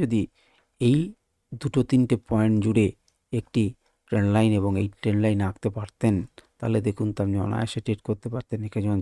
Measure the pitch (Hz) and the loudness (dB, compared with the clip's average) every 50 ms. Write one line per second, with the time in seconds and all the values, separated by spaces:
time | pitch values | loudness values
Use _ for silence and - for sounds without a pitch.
0 | 160 113 117 107 90 - _ _ _ _ _ _ _ _ _ _ 120 120 135 151 | 0 0 0 0 0 -2 _ _ _ _ _ _ _ _ _ _ 2 2 2 2
1 | 170 202 220 _ _ _ _ _ _ _ 135 - - 127 - 131 120 - 131 127 | 0 -4 -10 _ _ _ _ _ _ _ -12 -8 -8 -2 0 0 0 2 2 2
2 | 127 - 123 110 - - 113 107 110 110 110 104 - 110 107 113 104 92 - _ | 4 2 0 -2 -2 -2 0 2 2 2 2 2 2 2 2 2 2 2 0 _
3 | _ _ _ _ _ _ 127 113 - - - 123 107 98 - - _ _ _ _ | _ _ _ _ _ _ -6 -6 -6 -2 -2 0 0 0 -4 -8 _ _ _ _
4 | _ _ 113 107 101 101 101 110 113 110 107 101 98 101 98 95 101 101 - _ | _ _ -2 0 2 2 4 4 4 4 2 2 0 0 0 -2 -2 -4 -6 _
5 | - 110 101 104 107 107 104 101 101 92 - - - 110 101 110 104 - - _ | -2 -2 0 2 2 2 2 0 0 -2 -4 -4 -6 -6 -6 -6 -10 -12 -8 _
6 | 117 113 101 90 - - _ - - _ _ _ 123 113 110 107 107 107 101 - | 0 0 0 0 -2 -6 _ -20 -20 _ _ _ -4 -2 -2 0 0 -2 -2 -2
7 | 110 107 104 - 101 98 98 98 101 101 107 110 113 - - 113 - - 104 - | -4 -4 -2 -2 -2 0 0 0 -2 -2 -2 -4 -4 -4 -6 -6 -4 -4 -4 -4
8 | - - 107 - - 117 117 127 - - 113 110 107 104 - 110 101 107 101 95 | -4 -6 -6 -6 -6 -8 -8 -8 -8 -8 -8 -8 -8 -6 -4 -4 -2 0 -2 -2